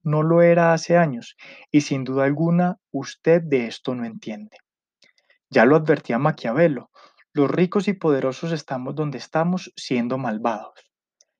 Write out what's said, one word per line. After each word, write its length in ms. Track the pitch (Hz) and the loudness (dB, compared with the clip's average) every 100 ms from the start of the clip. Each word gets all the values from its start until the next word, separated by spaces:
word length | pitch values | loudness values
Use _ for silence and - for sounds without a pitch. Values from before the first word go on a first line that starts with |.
no 220 | 156 151 | -4 0
lo 180 | 156 170 | 2 4
era 320 | 170 170 165 | 4 6 4
hace 240 | 165 - 175 | 2 2 2
años, 380 | 160 117 - - - - - | 2 -2 -12 -20 -20 -20 -2
y 100 | 147 | 0
sin 220 | 143 135 | 0 -4
duda 220 | 131 135 139 | -4 0 0
alguna 520 | 147 165 175 180 196 _ | 0 0 2 0 -4 _
usted 500 | 139 127 - 156 170 | -10 -10 -4 2 2
de 240 | 160 135 113 | 2 -2 -2
esto 280 | - - 127 | -8 -8 -8
no 100 | 117 | -8
entiende. 520 | 110 110 104 107 - _ _ _ _ _ _ _ _ _ | -10 -12 -12 -14 -20 _ _ _ _ _ _ _ _ _
Ya 160 | 127 120 | 4 6
lo 100 | 160 | 4
advertía 440 | 156 147 - 120 | 4 0 0 -2
Maquiavelo, 720 | 151 151 120 127 170 123 - _ _ _ _ | -2 -2 -4 2 2 0 -10 _ _ _ _
los 160 | 147 135 | 0 0
ricos 380 | 147 180 202 190 | 2 0 0 -2
y 60 | |
poderosos 580 | 196 165 135 131 127 165 | -2 0 0 -2 -6 -6
estamos 440 | 160 - 131 127 143 | -8 -8 -10 -8 -6
donde 220 | 151 127 | -6 -8
estamos 540 | - 160 175 180 - - | -6 -2 0 -2 -6 -12
siendo 420 | - 127 120 131 | -4 -2 -2 -4
malvados. 560 | 123 107 117 107 - - _ _ _ _ _ | -4 -4 -4 -6 -10 -20 _ _ _ _ _